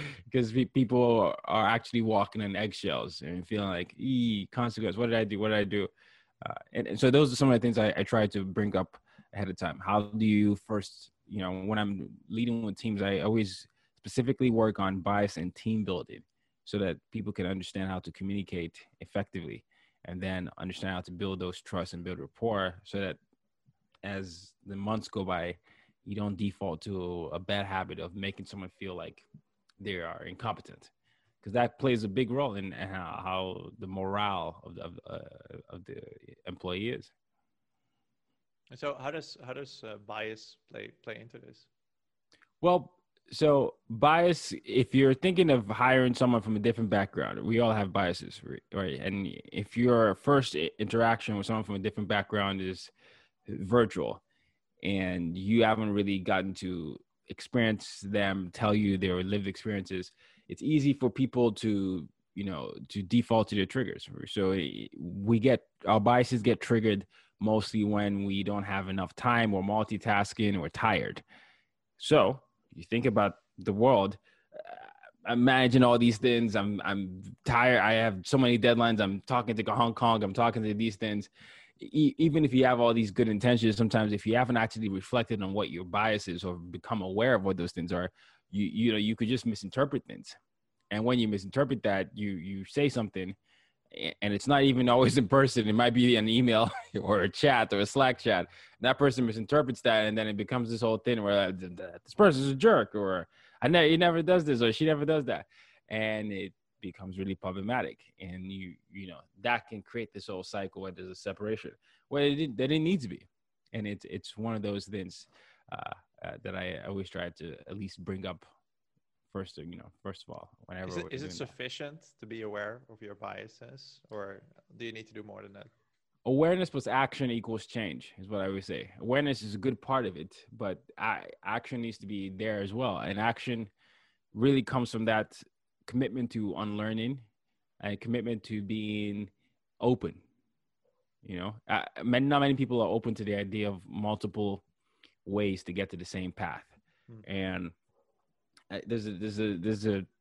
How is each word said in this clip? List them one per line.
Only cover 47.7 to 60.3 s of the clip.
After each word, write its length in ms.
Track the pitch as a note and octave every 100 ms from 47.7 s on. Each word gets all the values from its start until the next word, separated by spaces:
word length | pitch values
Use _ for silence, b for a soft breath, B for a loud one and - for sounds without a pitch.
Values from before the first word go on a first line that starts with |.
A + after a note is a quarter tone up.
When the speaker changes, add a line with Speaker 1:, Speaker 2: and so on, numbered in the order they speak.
Speaker 1:
have 200 | G#2+ G2
biases, 480 | G2 F2+ F2 - -
ri-, 180 | - - -
right? 260 | F#2+ F#2 C2
And 280 | F#2+ G2 F#2+ G1+ -
if 240 | - G2+ A#2
your 380 | B2 A#2 A2
first 420 | F#2+ - C#3+ A#2+ D3
i-, 140 | E2 -
interaction 580 | G#2 A2+ A#2 A#2 - G#2
with 100 | G2
someone 180 | A2
from 100 | G#2+ G2+
a 20 |
different 280 | G2+ G#2+ G2
background 520 | G2+ G2 G#2 G2 G2
is 300 | F#2+ F#2 - _ b b b b -
virtual 760 | - F#2+ A#2+ A2+ F2 A#1 - _ _ _ _ _ -
and 540 | F#2+ G2 F#2 F2+ E2+ F2
you 280 | F#2+ A2+
haven't 280 | A2 A2 G#2+
really 260 | G#2 G2+ G2
gotten 360 | F#2 F#2+ F#2+
to 440 | F#2 F#2 F2 D#2 C2+ _ _ -
experience 720 | - - B2 A2+ G#2+ - -
them 480 | G2 G#2 G2 F#2+ F2+
tell 220 | - G#2+
you 220 | G#2 G#2 F#2+
their 260 | F#2 F2+
lived 240 | F#2+ G#2 G2
experiences, 640 | - A2 G2+ F2+ F#2 - b b